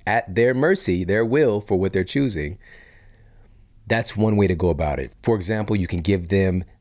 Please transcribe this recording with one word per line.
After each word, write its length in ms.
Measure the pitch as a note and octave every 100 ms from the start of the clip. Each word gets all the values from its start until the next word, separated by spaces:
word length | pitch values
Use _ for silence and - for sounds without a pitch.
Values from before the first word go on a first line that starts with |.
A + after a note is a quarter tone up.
| -
at 260 | A2+ -
their 200 | F#2 A#2+
mercy, 500 | B2+ D#3 F#3+ - F2+
their 200 | F2+ G#2
will 380 | A2+ C#3 C3+ G2+
for 160 | - F#2+
what 140 | F#2+
they're 100 | F#2+
choosing. 540 | F2+ C#3+ C3+ F2 D2 F#2+ - - - - - - - - - - - - G#2+
That's 300 | A2+ A2+ G2+
one 220 | A2 G#2
way 100 | G2
to 80 | E2+
go 140 | F2+
about 300 | D2+ D#2 C2+
it. 120 | C2 -
For 140 | - A2
example, 400 | F2 G#2+ G2+ G#2
you 120 | F2
can 120 | F2
give 300 | E2+ G2 E2+
them 340 | G2 F#2+ F#2 F2+ -